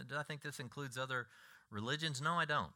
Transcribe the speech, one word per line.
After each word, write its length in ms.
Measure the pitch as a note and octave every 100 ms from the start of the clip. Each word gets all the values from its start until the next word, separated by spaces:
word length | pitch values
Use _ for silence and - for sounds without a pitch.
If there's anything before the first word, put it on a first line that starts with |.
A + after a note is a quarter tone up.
| C3
do 80 | C#3+
I 80 |
think 180 | D3 D3+
this 160 | D3+ C#3
includes 400 | B2 - C#3 A#2+
other 300 | C3 B2+ A#2+ - - - -
religions? 500 | G#2+ A2+ D3+ D#3+ C3
No, 120 | D3+
I 140 | E3+ D#3
don't. 260 | D3 E2+